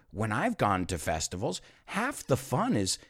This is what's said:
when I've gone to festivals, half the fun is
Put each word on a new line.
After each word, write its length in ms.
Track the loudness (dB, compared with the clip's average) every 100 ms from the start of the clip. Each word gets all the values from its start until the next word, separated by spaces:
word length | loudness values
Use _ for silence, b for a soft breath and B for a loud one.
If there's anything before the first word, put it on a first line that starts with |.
| -12
when 200 | -4 -2
I've 240 | 0 0 2
gone 300 | 2 2 0
to 100 | -2
festivals, 640 | -2 -2 -2 -4 -4 -4 B B -6
half 380 | -2 -2 -2 0
the 120 | 0
fun 360 | 2 0 2
is 240 | 2 0 -2